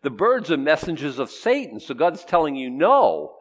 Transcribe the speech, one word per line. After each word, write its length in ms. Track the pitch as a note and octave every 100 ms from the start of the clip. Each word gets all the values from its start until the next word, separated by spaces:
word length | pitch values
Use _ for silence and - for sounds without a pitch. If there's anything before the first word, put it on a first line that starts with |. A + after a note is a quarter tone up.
The 80 | D3
birds 400 | A2+ G3+ B3+ F#3
are 80 | D#3
messengers 640 | C#3 D#3 - D#3+ C#3+ B2+
of 100 | B2
Satan, 500 | - A3 C#4 C4 A2+
so 140 | -
God's 320 | B2+ E3+ D#3+ -
telling 300 | F3 D#3 C3+
you 160 | B2+
no. 640 | B2+ F3 C#4 C3 D#2+ D2+ -